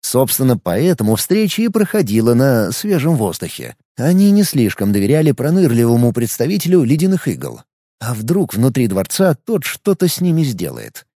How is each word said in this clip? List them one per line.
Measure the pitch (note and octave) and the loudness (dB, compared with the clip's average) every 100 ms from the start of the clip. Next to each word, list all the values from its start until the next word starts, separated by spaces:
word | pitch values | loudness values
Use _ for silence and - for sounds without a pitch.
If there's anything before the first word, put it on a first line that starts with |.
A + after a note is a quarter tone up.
Собственно, | - B2 C3+ - C3+ A#2 | -2 0 0 0 0 0
поэтому | - F2+ E3 E3+ G#2+ A2 | -2 -2 0 0 0 -2
встреча | - G3 G#3+ - | 0 0 0 -2
и | A#3 | -2
проходила | G#3+ G#3 G#3+ C3+ G#2+ A2+ | 0 -2 0 0 2 2
на | A#2+ C3+ A#2+ G2+ | 4 4 2 0
свежем | A#2+ G#3 F3+ C#3+ D#3+ | -4 -2 0 0 0
воздухе. | G#2 D#2+ E2+ - A#1 - _ - | 0 -4 -10 -10 -14 -16 _ -4
Они | C#3 F3+ G3+ | 0 4 4
не | G3+ | 4
слишком | G3 D3 A2 - G2+ | 2 2 0 0 -2
доверяли | G2+ G2+ D3 D#3 | 0 2 2 2
пронырливому | C3+ C3 F3+ E3+ A#2 A#2 A#2+ A#2+ | 0 0 2 2 2 2 4 2
представителю | A#2 A2+ - B2 G3 E3 F3+ | 0 -4 -2 -2 -2 2 2
ледяных | B2 D3+ F#3 F#3+ - | 2 2 2 0 -2
игл. | D2 C2 A#1 _ _ _ _ | -6 -8 -14 _ _ _ _
А | A2+ | -8
вдруг | A#2 A2 F3+ F3+ | -6 -2 -2 -2
внутри | G2+ B2+ B2+ A#2 | 0 0 2 0
дворца | F#2+ F#2+ - F#3+ | 0 -4 0 0
тот | D3+ - A3 | 0 -2 -4
что-то | - - - G3 F3+ | -4 -6 -2 0 0
с | - | 0
ними | F3+ E3 | 0 2
сделает? | D3 G2+ E2+ A#1+ A1 - _ | 0 -2 -8 -10 -16 -20 _